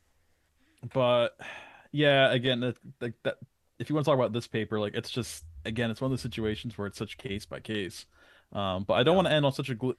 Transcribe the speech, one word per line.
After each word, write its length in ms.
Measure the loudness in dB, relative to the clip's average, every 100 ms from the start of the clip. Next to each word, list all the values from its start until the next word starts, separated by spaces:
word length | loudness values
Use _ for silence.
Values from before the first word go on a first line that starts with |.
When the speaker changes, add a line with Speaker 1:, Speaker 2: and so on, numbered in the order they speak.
| _ _ _ _ _ _ _ _ -6
Speaker 1:
but 440 | 0 2 4 2 -2 -14 -16 -18 -20 -8
yeah, 400 | 2 4 6 6
again, 280 | 4 2 0
that, 160 | -2 -4 -12 -10
like, 140 | -8 -6
that, 140 | -6 -6 -12 _ _ _
if 120 | -2
you 60 | 0
wanna 80 |
talk 120 | 4 4
about 180 | 4
this 140 | 0 -4
paper, 320 | -4 -2 -2
like, 140 | -2 -4
it's 140 | -6
just, 360 | -6 -6 -10 -16 -12
again, 260 | -8 -2 -2
it's 100 | -2
one 60 | -2
of 40 |
those 100 | -2
situations 560 | -4 -4 -4 -4 -6 -8
where 100 | -8
it's 100 | -6
such 200 | -10 -10
case 280 | -10 -10 -8
by 140 | -12
case. 460 | -6 -4 -4 -8 -18 _ _ -20 _
Um, 320 | -6 -4 -2
but 120 | 2 4
I 80 |
don't 120 | 6 6
Speaker 2:
Yeah. 80 |
Speaker 1:
wanna 60 | 4
end 160 | 4 2
on 80 |
such 160 | 0 -4
a 60 | -4
gl-, 200 | -4